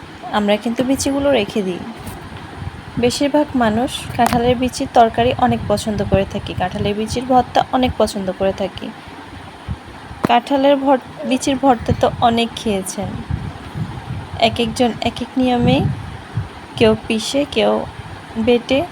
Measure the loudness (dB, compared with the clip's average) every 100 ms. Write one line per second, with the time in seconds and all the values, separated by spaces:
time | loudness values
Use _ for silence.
0 | -16 -14 -4 0 2 2 0 0 0 0
1 | 0 2 4 2 2 -2 -2 -4 -8 -12
2 | -12 -12 -14 -14 -14 -12 -10 -12 -8 0
3 | 0 2 2 2 2 2 2 2 0 -4
4 | -4 0 2 4 4 2 0 -2 2 6
5 | 6 4 2 4 2 2 0 0 0 -2
6 | 2 2 2 -4 -6 -4 -4 0 -2 -2
7 | -2 -2 4 4 4 0 0 0 2 2
8 | 0 0 -4 0 -2 0 -6 -6 -10 -12
9 | -16 -16 -16 -16 -16 -14 -10 -10 -12 -18
10 | -16 -2 2 2 2 4 4 4 4 2
11 | 0 -8 -2 0 0 4 4 4 2 2
12 | 2 4 4 4 0 -2 -2 -2 -4 -6
13 | -6 -6 -4 -4 -4 -10 -10 -6 -6 -8
14 | -10 -10 -8 -2 0 0 -2 2 0 0
15 | -6 -6 -4 0 2 4 4 4 2 -2
16 | -8 -12 -8 -8 -8 -12 -10 2 4 4
17 | 0 -4 -2 -2 0 2 2 2 -2 -10
18 | -14 -16 -8 -2 2 2 2 0 0